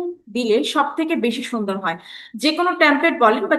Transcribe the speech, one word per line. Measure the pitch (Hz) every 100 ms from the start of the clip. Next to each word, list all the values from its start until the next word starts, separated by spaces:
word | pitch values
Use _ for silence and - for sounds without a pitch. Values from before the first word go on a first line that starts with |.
| 349 349 - 208
দিলে | 233 220 294
সব | 311 277 -
থেকে | 320 311
বেশি | 233 -
সুন্দর | - 233 202 190
হয়। | 185 175 - - - 214
যে | 285 311
কোনো | 359 349
টেমপ্লেট | 311 277 330 -
বলেন | 233 226
বা | 392